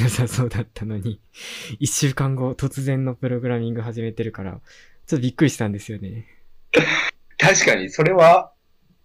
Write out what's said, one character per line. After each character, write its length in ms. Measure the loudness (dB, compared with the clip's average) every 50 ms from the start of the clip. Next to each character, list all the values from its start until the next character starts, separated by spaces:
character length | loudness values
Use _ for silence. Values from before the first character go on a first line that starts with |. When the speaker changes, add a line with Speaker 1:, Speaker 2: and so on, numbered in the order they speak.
Speaker 1:
な 80 | 2 0
さ 180 | 0 0 -2
そ 180 | -2 -2 -2 -2
う 40 | -2
だ 120 | -2 -6
っ 60 | -8 -8 -10
た 100 | -10 -8
の 140 | -8 -6
に、 240 | -6 -6 -6 -8 -10 _ _ _ -20 -18 -16
<laughs> 280 | -14 -14 -14 -12 -8 -4
一 140 | -4 -2 -2
週 220 | 0 0 0 0
間 180 | 0 -2 -2 -2
後、 180 | -2 -4 -4 -4
突 280 | -4 -4 -6 -4 -4
然 240 | -4 -2 -2 -2 -2
の 80 | -4 -4
プ 160 | -4 -4 -4
ロ 100 | -4 -2
グ 100 | -2 -2
ラ 100 | -2 -2
ミ 100 | -2 -4
ン 60 | -4
グ 60 | -4
始 200 | -6 -6 -6 -6
め 100 | -6 -6
て 120 | -4 -6 -6
る 80 | -6
か 100 | -6 -8
ら、 120 | -10 -10 -10
ち 20 |
ょ 20 |
っ 40 | -12 -16 -20 -20 -20 -20 -20 -20 -14 -6
と 120 | -4 -2 0
び 100 | 0 0
っ 60 | 2
く 100 | 2 2
り 60 | 2
し 60 | 2
た 100 | 0 -2
ん 40 | -2
で 60 | -4
す 140 | -6 -8 -10
よ 80 | -12 -10
ね。 260 | -10 -10 -12 -12 -14 -16 -20 -20 -20 -20 -20 -20 -6 0 0 2 2
Speaker 2:
<laughs> 520 | 2 -2 -2 -4 -6 -8 _ -18 -12 -4
確 280 | 0 2 2 4 4 4
か 100 | 2 2
に、 160 | 2 0 -4
そ 120 | 0 0 2
れ 100 | 4 6
は 380 | 8 10 10 10 8 4 0 _ _ _ _ _ _ _ _ _ _